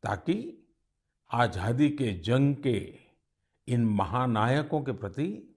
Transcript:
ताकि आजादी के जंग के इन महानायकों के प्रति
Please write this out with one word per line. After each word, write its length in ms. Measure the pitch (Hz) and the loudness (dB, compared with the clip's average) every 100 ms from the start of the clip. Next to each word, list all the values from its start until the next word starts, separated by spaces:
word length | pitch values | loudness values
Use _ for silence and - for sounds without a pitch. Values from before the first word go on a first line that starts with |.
ताकि 640 | 101 101 - 202 302 - _ _ _ _ _ _ _ | -4 -4 -2 -2 -4 -14 _ _ _ _ _ _ _
आजादी 580 | 117 120 92 104 120 147 | 0 0 0 -2 2 2
के 220 | 147 123 92 | 2 -2 -2
जंग 340 | 85 127 139 139 | 0 2 4 2
के 380 | 135 107 - - _ _ _ _ _ _ - | 0 0 -4 -16 _ _ _ _ _ _ -2
इन 160 | 120 | 2
महानायकों 960 | 117 104 98 120 127 110 113 139 147 156 | 2 2 0 0 0 2 2 2 0 -4
के 100 | 131 | -4
प्रति 640 | 107 104 - 165 208 - | -6 -8 -6 -6 -6 -14